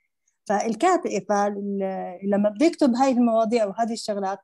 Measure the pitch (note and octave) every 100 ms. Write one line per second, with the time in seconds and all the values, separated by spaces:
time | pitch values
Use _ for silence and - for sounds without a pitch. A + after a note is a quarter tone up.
0 | _ _ _ _ - G3+ A3 A3 F4 E4+
1 | A#3 G#3 F#3 G3+ G3+ G3+ G3+ G3 F#3+ F#3+
2 | F#3 F#3 G3 G3+ G#3 G#3 D#4+ D#4+ C#4+ A#3
3 | C#4 A#3+ A#3+ A3+ A3 A#3 G#3 G3 A#3 A3+
4 | - G3+ F#3+ G3